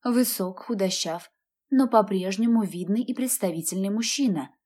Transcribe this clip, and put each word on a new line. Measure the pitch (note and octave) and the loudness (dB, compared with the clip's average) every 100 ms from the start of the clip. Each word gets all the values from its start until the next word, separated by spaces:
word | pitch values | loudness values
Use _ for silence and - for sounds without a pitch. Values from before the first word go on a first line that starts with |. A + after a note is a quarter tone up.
Высок, | B3 A#3+ A#3+ - F#3 F#3 | 2 2 2 0 -6 -6
худощав, | - A3 F#3+ F#3 - E3 - _ _ _ _ | -8 -2 0 -2 -4 -6 -10 _ _ _ _
но | C4 C4 | 2 4
по-прежнему | A#3 G#3 F#3+ F#3 G3 A#3 A3+ | 4 4 0 -2 0 2 2
видный | G3+ E3 F3+ G#3 | 2 -4 -2 -2
и | B3 | -2
представительный | B3 B3+ - F#3 E3 E3 F#3 G3 | -4 -2 -2 -2 -2 -4 -2 -2
мужчина, | G#3 A3+ - C4+ E3+ C3 _ | -2 -2 0 0 0 -4 _